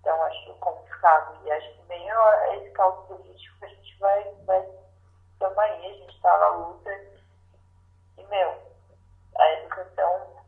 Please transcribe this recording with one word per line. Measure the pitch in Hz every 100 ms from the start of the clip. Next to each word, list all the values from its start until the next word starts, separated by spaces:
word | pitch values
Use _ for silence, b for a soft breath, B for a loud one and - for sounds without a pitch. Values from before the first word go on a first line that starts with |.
Então, | - 160
acho | 156 - - -
complicado, | - - - - 170 156 - -
e | 156
acho | 151 -
que | - _
meio | 175 175 170
a | 214 214 180 196
esse | 196
caos | - 190 - -
político | 190 - - - _
a | -
gente | - - _
vai, | 196 202 208 -
vai | - 190 190 - _ _ _ _ _ _
tamo | 190 190
aí, | 214 - 185
a |
gente | 202 185 -
tá | 180 175
na | 175
luta, | 175 170 - 214 196 - - _ _ _ _ _ _ _ _ _ -
e, | -
meu, | 202 170 - - _ _ _ _ _ _ -
a | 156
educação | 160 - - 185 - 165 185 - -